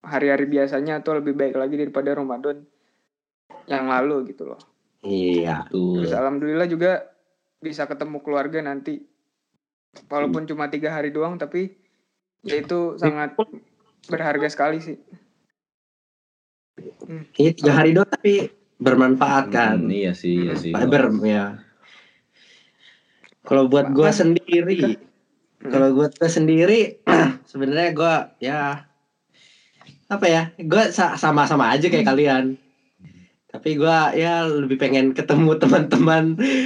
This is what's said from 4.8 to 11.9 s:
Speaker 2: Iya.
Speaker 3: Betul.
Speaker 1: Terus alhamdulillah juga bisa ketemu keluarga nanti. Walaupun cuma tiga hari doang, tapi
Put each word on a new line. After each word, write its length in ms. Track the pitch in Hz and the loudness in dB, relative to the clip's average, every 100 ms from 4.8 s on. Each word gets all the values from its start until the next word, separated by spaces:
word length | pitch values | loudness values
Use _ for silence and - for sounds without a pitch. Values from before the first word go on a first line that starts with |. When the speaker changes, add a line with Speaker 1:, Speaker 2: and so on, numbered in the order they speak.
| _ _ | _ _
Speaker 2:
Iya. 680 | 98 98 90 87 82 78 80 | -8 -4 0 0 -2 -6 -6
Speaker 3:
Betul. 360 | 95 90 90 | -4 -2 -2
Speaker 1:
Terus 120 | 85 | -2
alhamdulillah 520 | 101 135 139 151 160 175 | -2 -4 -4 -4 -4 -4
juga 240 | 165 175 - - _ _ _ _ _ | -2 -2 -2 -8 _ _ _ _ _
bisa 260 | 160 147 143 | -14 -10 -10
ketemu 320 | 143 151 147 | -8 -10 -10
keluarga 380 | 147 143 143 160 | -6 -4 -4 -6
nanti. 460 | 147 139 135 143 - _ _ _ _ _ _ _ _ - _ | -8 -10 -10 -12 -14 _ _ _ _ _ _ _ _ -20 _
Walaupun 380 | 147 147 160 156 | -4 -4 -4 -6
cuma 200 | 151 147 | -8 -8
tiga 240 | 151 151 | -6 -6
hari 220 | 160 147 | -6 -6
doang, 240 | 151 160 175 | -4 -6 -6
tapi 400 | 143 175 190 _ _ | -8 -6 -8 _ _